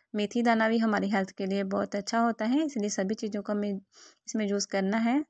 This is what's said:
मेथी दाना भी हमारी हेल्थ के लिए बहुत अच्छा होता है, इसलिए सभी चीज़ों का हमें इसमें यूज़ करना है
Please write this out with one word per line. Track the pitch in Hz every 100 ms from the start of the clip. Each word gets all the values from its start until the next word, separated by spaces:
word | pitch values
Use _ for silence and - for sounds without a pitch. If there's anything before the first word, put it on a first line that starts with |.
| _
मेथी | 214 208 240
दाना | 233 226 220
भी | 226
हमारी | 226 208 196
हेल्थ | 202 190
के | - 196
लिए | 196 196
बहुत | 196 202 202
अच्छा | 196 233
होता | 233 226 220
है, | 277 320
इसलिए | 240 202
सभी | 202 190 220
चीज़ों | 214 208
का | 202
हमें | 208 208
इसमें | 196 - - - _ - 220 208
यूज़ | 202 202
करना | 196 190 220
है | 233 269 311